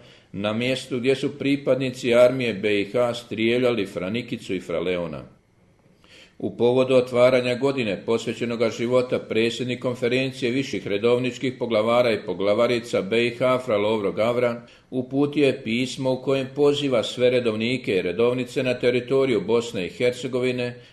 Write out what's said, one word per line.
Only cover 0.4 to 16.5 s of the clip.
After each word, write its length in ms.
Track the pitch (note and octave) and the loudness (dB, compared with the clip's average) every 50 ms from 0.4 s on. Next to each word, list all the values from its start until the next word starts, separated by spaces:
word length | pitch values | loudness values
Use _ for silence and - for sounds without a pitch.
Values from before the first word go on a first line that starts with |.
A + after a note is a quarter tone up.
| G2+ G#2+ G#2+ | -4 -2 -2
mjestu 460 | A2+ B2 B2+ C3 B2+ - - C#3+ B2 | -2 0 -2 -2 -4 -4 -6 -6 -2
gdje 160 | A2+ C3 C3+ | 0 0 0
su 220 | C3 - C#3 - - | 0 0 -4 -4 -2
pripadnici 760 | C#3 C#3 C#3+ C#3 C#3 D3+ C3 C3 C3+ C3 B2+ - - B2 A#2 | 0 0 0 0 2 0 0 2 0 -4 -6 -4 -2 2 6
armije 400 | A#2+ B2 B2 C3 C3 B2 A#2 G#2+ | 6 6 6 4 2 -2 -2 -2
B 280 | F#2+ G#2 G#2+ G#2 G2+ | -2 0 0 2 2
I 40 | G2 | 0
H 280 | G2 - B2 B2 A#2+ A#2 | 0 0 0 0 0 -2
strijeljali 720 | A#2 - - A2+ G#2+ A2 A2+ A#2+ B2+ B2+ A#2+ A#2+ A2+ G2 | -6 -8 -8 -4 0 0 2 2 2 2 2 2 0 -2
Fra 240 | F#2 - E2+ F2 F#2 | -4 -4 -6 -6 -4
Nikicu 460 | G#2+ A#2+ B2 - B2 A2+ - - G2 | -4 -6 -6 -6 -8 -10 -6 -6 -6
i 40 | F2+ | -6
Fra 200 | - - E2+ D#2+ | -4 -4 -4 -2
Leona. 440 | E2+ F2+ F#2 F2 F2 D#2+ D2 C2+ C2 - - _ _ _ _ _ _ _ _ _ _ _ _ _ _ _ - - - - _ _ | -2 -2 -2 -2 -4 -6 -8 -10 -12 -16 -20 _ _ _ _ _ _ _ _ _ _ _ _ _ _ _ -20 -20 -20 -20 _ _
U 180 | - G#2+ F#2+ - | -6 -6 -2 2
povodu 380 | A2+ B2 B2 C3 C3 B2 C3 | 2 4 4 4 4 4 4
otvaranja 600 | B2+ B2 B2 B2 B2 B2 B2+ B2+ B2+ B2 B2 B2 | 4 4 2 2 4 6 6 6 4 2 0 -2
godine 460 | A#2 C3 C#3 C3+ C3+ A#2+ G#2+ F#2 - - | 0 0 0 0 0 -2 -2 -2 -4 -2
posvećenoga 640 | - A2+ A2+ - B2+ A2 - B2 A#2 A#2+ A2+ A#2 A2 | -2 -2 -2 -2 -4 -6 -4 -4 -4 -2 0 0 0
života 500 | G#2+ A2+ B2 A#2 B2 B2+ B2 B2 A#2 G2+ | 0 -2 -2 2 2 2 2 2 -2 -4
predsjednik 600 | - - G#2+ A2 A2+ A#2 A2+ - B2+ B2 B2 B2 | -4 -2 0 2 2 2 0 -2 -4 -4 -4 -4
konferencije 720 | - B2+ A#2+ B2 B2+ A#2+ B2 C3 C3 C3 B2+ - C#3 A#2+ | -4 -6 -4 -2 -2 0 0 0 -2 -2 -4 -4 -2 -2
viših 360 | A#2+ C3+ C3+ C3+ - F#2+ - - | 0 0 -2 -2 -4 -6 -4 -4
redovničkih 680 | G2 G2+ G#2+ A#2 B2 B2 B2+ B2+ A#2+ - C#3+ C3 B2+ - | -4 0 2 2 2 2 2 -2 -4 -4 -4 -4 -4 -4
poglavara 520 | B2+ A2+ A2+ G#2+ A2 A2+ A#2 B2 B2 A#2+ | -4 0 2 2 2 4 4 4 4 2
i 140 | A2 G2 - | 2 0 -2
poglavarica 760 | G#2+ F#2 E2+ F#2+ G2+ G#2 A2 A#2 B2 B2 A#2 A2+ - - G2+ | -6 -4 -2 0 2 2 4 2 2 2 -2 -2 -2 -2 -2
B 240 | F#2+ F#2+ A2+ A#2 A#2+ | 0 0 0 2 0
I 40 | A#2+ | 0
H 300 | A#2+ - C3+ B2+ B2+ B2 | 0 0 0 2 2 0
Fra 180 | B2+ C3 A2 G#2 | 0 0 0 2
Lovro 340 | G#2 G#2+ A2 A2 G2+ F#2+ | 2 2 0 0 0 -2
Gavran 500 | - G#2 G#2+ A2+ A#2+ A#2+ B2 A#2+ A#2 A#2 - - - - _ _ | 0 0 0 0 2 2 0 0 0 -2 -10 -16 -20 -20 _ _
uputio 560 | - C3 B2+ - C3+ C3+ D3 C#3+ D3 D#3 D3 | -6 -6 -6 -2 0 0 0 2 2 4 4
je 160 | C3+ B2+ - - | 4 2 0 -4
pismo 480 | A2 A2+ A#2+ C3 B2 - - C3+ C3 | -4 -2 -2 -2 -4 -4 -4 -2 -2
u 100 | C3 B2+ | -2 -2
kojem 260 | - C#3+ C3+ C3+ C3 B2 | -2 -2 -2 -2 -2 -4